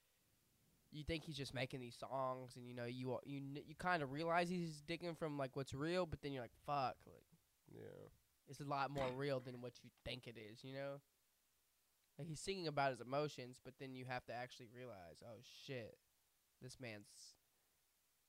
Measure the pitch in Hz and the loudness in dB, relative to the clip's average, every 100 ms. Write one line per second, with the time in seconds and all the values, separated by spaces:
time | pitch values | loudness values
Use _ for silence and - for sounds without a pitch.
0 | _ _ _ _ _ _ _ _ - 147 | _ _ _ _ _ _ _ _ -14 -6
1 | 147 165 156 139 131 131 127 139 123 - | 2 2 2 -2 0 2 0 0 -4 -6
2 | 104 131 131 127 127 127 123 123 120 127 | 0 4 4 2 -2 -8 -8 -2 -2 0
3 | 127 120 - 139 139 143 - 156 180 180 | 2 2 0 -2 -2 -4 -6 0 4 4
4 | 135 143 165 170 170 185 165 151 147 170 | 4 2 6 6 6 4 2 0 -2 -2
5 | 175 156 160 147 135 143 135 139 151 180 | 0 0 0 2 2 0 -2 0 4 4
6 | 175 147 147 135 113 - - 143 127 - | 4 0 -2 -2 -4 -6 0 4 4 0
7 | - - - - _ _ - 57 50 50 | -8 -18 -20 -20 _ _ -16 -12 -10 -10
8 | - - _ _ - 135 143 139 135 143 | -14 -18 _ _ -14 -8 0 2 2 4
9 | 131 127 143 135 123 123 123 - 120 - | 2 2 2 2 0 -6 -8 -10 -16 -12
10 | - 123 123 113 107 113 135 135 139 139 | -6 -6 -6 -10 -10 -10 -8 -4 -4 -4
11 | - _ _ _ _ _ _ _ _ _ | -10 _ _ _ _ _ _ _ _ _
12 | _ - 147 147 - 196 160 147 139 123 | _ -8 -4 -2 0 2 2 6 6 4
13 | 117 135 151 - 123 127 127 123 135 127 | 2 4 4 0 -10 -10 -14 -8 -6 -6
14 | 127 127 - 117 123 - 120 120 127 101 | -4 -4 -2 -4 -4 -6 -12 -10 -8 -10
15 | 85 76 98 104 - - - 131 107 - | -12 -14 -14 -14 -14 -12 -6 -4 -6 -10
16 | _ _ _ _ _ - 127 - 123 107 | _ _ _ _ _ -16 -14 -8 -6 -6
17 | 104 - - - _ _ _ _ _ _ | -10 -16 -16 -18 _ _ _ _ _ _
18 | _ _ | _ _